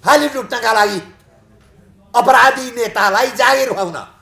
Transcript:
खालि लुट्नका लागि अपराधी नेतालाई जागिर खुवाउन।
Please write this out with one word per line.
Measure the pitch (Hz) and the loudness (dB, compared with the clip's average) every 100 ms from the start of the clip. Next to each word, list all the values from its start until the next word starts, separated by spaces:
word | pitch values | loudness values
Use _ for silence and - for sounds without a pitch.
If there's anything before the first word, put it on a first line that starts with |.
खालि | - 294 294 | 2 2 2
लुट्नका | 269 214 240 226 | -6 -8 -6 -2
लागि | 220 208 196 160 _ _ _ _ _ _ _ _ _ _ | 0 0 -2 -12 _ _ _ _ _ _ _ _ _ _
अपराधी | 240 262 262 254 262 254 | 0 4 6 4 2 -8
नेतालाई | 240 226 220 202 196 262 | -6 -6 -2 0 0 -2
जागिर | 302 247 269 262 | 0 0 2 0
खुवाउन। | 190 185 151 92 _ | -4 -6 -8 -14 _